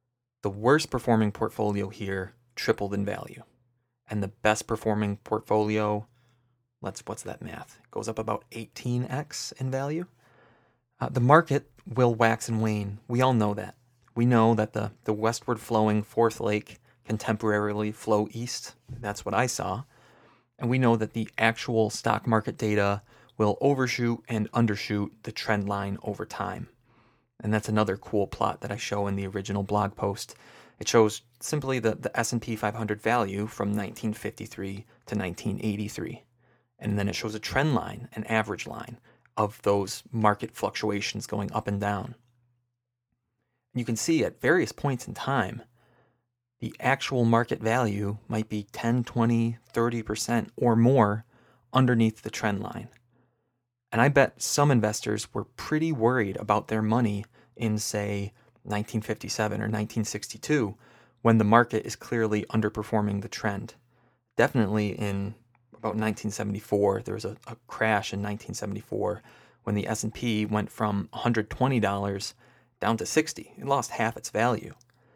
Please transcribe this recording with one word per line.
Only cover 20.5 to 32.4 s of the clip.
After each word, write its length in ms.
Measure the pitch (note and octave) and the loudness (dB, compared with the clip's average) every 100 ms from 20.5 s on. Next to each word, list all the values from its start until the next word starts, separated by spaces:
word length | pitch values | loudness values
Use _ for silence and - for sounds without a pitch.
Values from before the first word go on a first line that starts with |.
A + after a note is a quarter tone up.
| - | -8
And 120 | A#2+ | -2
we 80 | C3 | 2
know 180 | B2+ A2+ | 4 4
that 160 | A2 | 0
the 160 | A#2 G#2+ - | -4 -6 0
actual 520 | A2+ A2+ - A2+ A2 | 0 0 -2 0 0
stock 360 | - A#2 G#2+ - | 0 -2 -2 2
market 300 | A2 G#2+ - | 2 0 -4
data 460 | A2 G#2 G2+ G#2 - - _ - | 0 2 2 0 -6 -20 _ 0
will 200 | G#2 G2+ | 2 4
overshoot 640 | C#3 C3+ B2 - A#2+ A#2 - | 2 2 0 0 0 0 -2
and 220 | A2 G#2 | -2 0
undershoot 580 | B2 A2+ G2+ - G#2 G2+ - | 2 2 2 -2 -2 -2 -6
the 80 | - | -14
trend 380 | - - G#2 G2+ | -8 -2 0 0
line 300 | G2+ G2 G2 | -4 -4 -6
over 220 | - G2 | -8 -8
time. 440 | F2+ - F#2+ F#2 F2 _ _ _ _ _ _ _ | -8 -6 -6 -6 -12 _ _ _ _ _ _ _
And 120 | G#2+ | 0
that's 160 | G#2+ - | 0 2
another 280 | G#2+ G#2 G2 | 2 2 0
cool 280 | - G#2+ F#2+ | -2 -2 -2
plot 360 | - G#2 - | 0 -2 -2
that 100 | G#2+ | -6
I 40 | G#2 | -8
show 300 | - G2+ G2+ | -4 -4 -2
in 80 | |
the 120 | G2 G2 | -2 -4
original 360 | G2 G2 G2+ | -6 -4 -4
blog 320 | G2 G#2 G2+ | 0 0 0
post. 400 | - G2+ G2+ - - - - - - | 0 -4 -4 -10 -16 -20 -20 -20 -12
It 80 | - | 2
shows 320 | A#2+ G#2+ - _ _ | 6 6 2 _ _
simply 400 | - D3+ C3+ B2+ | -6 -4 -2 0
the, 160 | A2+ | 0
the 240 | - A#2 - | -2 -4 -2
S 140 | A2+ | 0
and 80 | A#2+ | -2